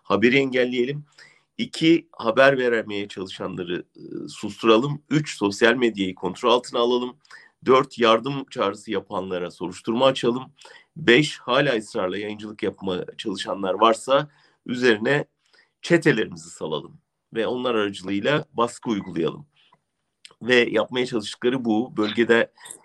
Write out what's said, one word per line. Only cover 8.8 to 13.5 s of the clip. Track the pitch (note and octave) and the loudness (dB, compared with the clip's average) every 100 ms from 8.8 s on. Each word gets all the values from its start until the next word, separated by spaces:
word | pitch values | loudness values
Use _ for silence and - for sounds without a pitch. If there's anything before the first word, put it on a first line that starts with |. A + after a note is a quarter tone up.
| - | -6
yapanlara | G2 - G2+ F#2+ F2+ F2 | -8 -6 -8 -6 -6 -8
soruşturma | - E2+ F2+ - A#2+ C3+ | -8 -10 -8 -4 2 2
açalım. | C3 B2 B2 C3 _ - - _ - | 2 -2 -2 -6 _ -20 -20 _ -4
Beş, | C3+ B2 D3 - | 4 4 4 -4
hala | - B2+ D3 A2+ | -2 0 0 0
ısrarla | G#2+ A2+ F#2 G2 | -4 -4 -4 -4
yayıncılık | G#2 G#2+ G#2+ G#2+ | -8 -10 -12 -8
yapma | G#2 G2 F#2+ F2+ D#2+ - | -6 -6 -6 -6 -6 -10
çalışanlar | A2+ G2 A2 | -8 -6 -6